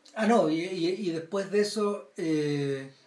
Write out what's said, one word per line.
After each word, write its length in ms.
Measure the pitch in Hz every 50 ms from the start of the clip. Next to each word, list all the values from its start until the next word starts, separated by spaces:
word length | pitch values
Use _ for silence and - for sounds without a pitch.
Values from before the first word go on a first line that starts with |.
| _ - -
Ah, 120 | 220 220 208
no, 220 | 240 214 170 156
y, 120 | 156 165
y, 260 | 175 190 185 185 165 175
y 220 | 190 202 - 170
después 400 | 160 160 165 - 202 196 196 165
de 80 | 190 208
eso, 540 | 208 208 - 220 208 208 202 202 - - -
eh, 760 | - 180 160 156 151 147 147 147 143 143 139 139 135 135 135 - _ _